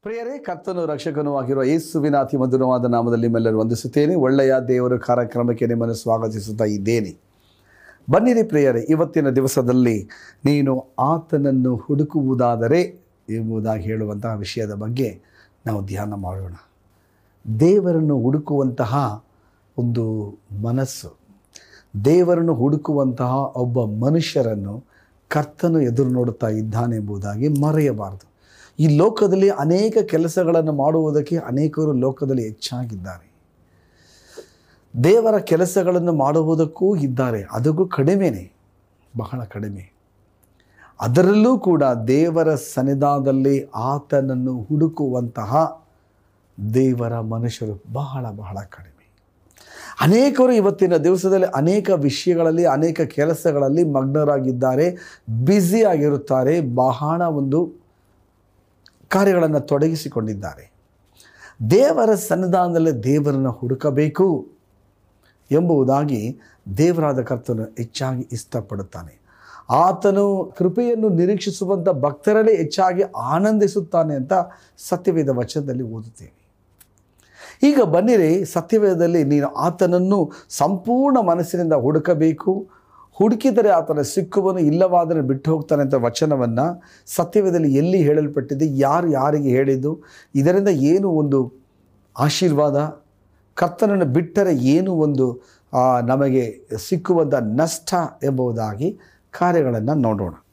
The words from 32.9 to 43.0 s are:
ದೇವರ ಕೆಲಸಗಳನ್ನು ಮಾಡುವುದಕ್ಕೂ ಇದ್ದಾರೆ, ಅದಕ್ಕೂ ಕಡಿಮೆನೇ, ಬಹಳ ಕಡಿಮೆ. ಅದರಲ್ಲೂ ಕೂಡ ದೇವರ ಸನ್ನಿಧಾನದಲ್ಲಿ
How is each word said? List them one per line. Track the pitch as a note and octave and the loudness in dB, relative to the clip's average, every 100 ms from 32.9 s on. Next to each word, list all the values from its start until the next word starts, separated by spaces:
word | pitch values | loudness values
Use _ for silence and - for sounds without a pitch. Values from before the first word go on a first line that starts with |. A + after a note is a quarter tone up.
| G#2 F#2 F2 _ _ _ _ _ _ _ _ _ _ _ - - _ _ _ _ A#2+ | -10 -12 -16 _ _ _ _ _ _ _ _ _ _ _ -20 -20 _ _ _ _ -2
ದೇವರ | C#3 A3 A3+ G#3+ | 4 4 4 0
ಕೆಲಸಗಳನ್ನು | - D#3+ F3 F#3+ F3+ F3 E3+ | 0 0 2 0 0 0 0
ಮಾಡುವುದಕ್ಕೂ | D#3+ C#3 D#3 D#3 D#3+ D#3 - F#3 G3 | 0 2 2 0 0 -2 0 -2 0
ಇದ್ದಾರೆ, | C#3 B2 B2+ A2+ F#2+ | -2 -2 -2 -4 -6
ಅದಕ್ಕೂ | A2 C3 D#3+ F#3 | -2 -2 0 -2
ಕಡಿಮೆನೇ, | - C#3 G3 F#3 G#2 F2+ _ _ _ _ _ _ A#2 | 0 0 2 0 -2 -12 _ _ _ _ _ _ -10
ಬಹಳ | A2 B2+ | -8 -10
ಕಡಿಮೆ. | A2 G#2 G#2 G2 F#2 _ _ _ _ _ _ _ _ _ - _ | -10 -10 -10 -12 -18 _ _ _ _ _ _ _ _ _ -20 _
ಅದರಲ್ಲೂ | A2+ B2+ F3+ G#3 A3+ B3+ | 0 4 4 6 4 2
ಕೂಡ | F#3+ E3 | 2 2
ದೇವರ | C#3 A#2 A2 C3+ E3+ E3 D#3+ D3 | 2 0 0 2 2 2 0 0
ಸನ್ನಿಧಾನದಲ್ಲಿ | - - C3 C#3 | -4 -4 -2 0